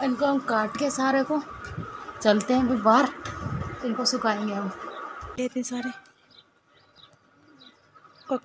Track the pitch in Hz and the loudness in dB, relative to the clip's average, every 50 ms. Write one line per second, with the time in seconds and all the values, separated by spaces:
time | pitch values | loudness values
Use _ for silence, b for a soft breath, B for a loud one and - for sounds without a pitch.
0 | 269 269 247 226 285 277 277 277 262 - 233 220 214 214 - - 285 277 - - | -2 0 0 2 2 2 4 2 2 2 2 2 2 0 -2 -2 -2 0 0 2
1 | 262 269 269 269 269 - 302 302 277 - - - - - - - - - - - | 2 2 4 2 2 2 0 -2 -2 -4 -10 -14 -12 -10 -10 -10 -10 -10 -10 -12
2 | - - - - - 220 208 214 208 - 254 254 262 233 262 220 202 220 220 254 | -12 -14 -8 0 4 4 4 4 4 2 2 4 4 4 2 4 6 6 8 8
3 | 277 254 - - - - - - - - - - - - - - - 247 220 - | 6 4 0 -6 -10 -10 -8 -6 -6 -4 -4 -4 -4 -6 -6 -4 -4 -2 -2 0
4 | 247 233 254 247 - 226 208 208 214 214 202 196 196 190 - - - - - - | 0 0 0 2 2 0 0 0 -2 -2 -2 -2 -4 -4 -6 -8 -10 -12 -12 -12
5 | - - - - - - - - 254 247 - 254 247 - 247 247 240 247 240 - | -12 -12 -12 -12 -12 -10 -6 -4 -4 -2 -2 -4 -4 -4 -4 -4 -4 -6 -8 -10
6 | - - _ _ _ _ _ - - _ _ _ _ _ _ _ _ _ _ - | -14 -20 _ _ _ _ _ -20 -20 _ _ _ _ _ _ _ _ _ _ -20
7 | - - - _ _ _ _ _ _ - - - - - - _ _ _ _ - | -20 -20 -20 _ _ _ _ _ _ -20 -20 -20 -20 -20 -20 _ _ _ _ -20
8 | - - _ - - - 269 247 | -20 -20 _ -16 -8 -4 -4 -4